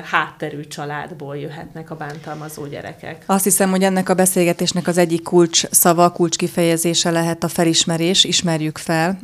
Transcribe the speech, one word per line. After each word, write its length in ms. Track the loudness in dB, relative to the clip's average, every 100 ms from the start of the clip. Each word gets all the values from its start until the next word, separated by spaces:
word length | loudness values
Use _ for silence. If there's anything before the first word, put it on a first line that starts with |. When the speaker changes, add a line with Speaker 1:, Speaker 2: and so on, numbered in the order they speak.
Speaker 1:
hátterű 580 | -2 -2 -2 -6 -10 -10
családból 760 | -12 -10 -8 -8 -10 -12 -12 -10
jöhetnek 540 | -10 -12 -14 -16 -14
a 40 | -12
bántalmazó 680 | -12 -12 -12 -12 -12 -12 -12
gyerekek. 580 | -12 -14 -14 -16 -10 -2
Speaker 2:
Azt 180 | 0
hiszem, 260 | 2 2 2
hogy 140 | 2
ennek 260 | 2 2 2
a 40 |
beszélgetésnek 720 | 2 2 4 2 2 -2 -2 0
az 100 | 2
egyik 260 | 2 0
kulcs 420 | 2 4 6 2 0
szava, 380 | 2 4 6 4
kulcs 240 | 4 0 0
kifejezése 760 | -2 0 2 2 0 0 0
lehet 320 | 0 0 -2
a 40 | -2
felismerés, 760 | 2 2 2 0 0 2 2
ismerjük 540 | 2 0 0 0 -2 -6
fel, 420 | -2 0 0 -2